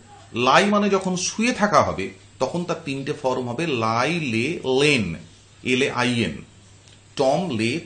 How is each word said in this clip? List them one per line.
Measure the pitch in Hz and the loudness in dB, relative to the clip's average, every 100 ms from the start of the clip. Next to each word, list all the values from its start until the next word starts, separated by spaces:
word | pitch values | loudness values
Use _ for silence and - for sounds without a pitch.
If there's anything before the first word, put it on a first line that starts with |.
| - - - | -20 -20 -10
লাই | 110 127 151 | -2 4 6
মানে | 208 208 202 | 6 2 2
যখন | 185 185 180 | 0 0 -4
শুয়ে | - - 233 | -4 -2 -2
থাকা | 214 196 147 | 0 2 4
হবে, | 95 82 98 - - - | 2 -2 -8 -10 -20 -6
তখন | 131 175 | -4 -4
তার | 170 165 | -4 -6
তিনটে | - 135 139 | -6 -6 -6
form | 143 131 127 123 | -4 -2 -2 -4
হবে, | 117 165 | -4 -4
লাই, | 120 110 113 135 175 | 0 0 0 0 -2
লে, | 143 110 127 170 | -2 -2 -2 -4
লেন, | 131 131 151 135 92 80 - - - - | 0 4 4 4 0 -6 -14 -20 -20 -10
এলএআইএন। | 113 127 131 123 123 120 92 71 - - - - - - - - | -2 0 0 0 0 0 -2 -4 -16 -20 -20 -20 -20 -20 -14 0
টম | 135 156 185 | 2 2 0
লে | 110 113 156 | -2 -2 -2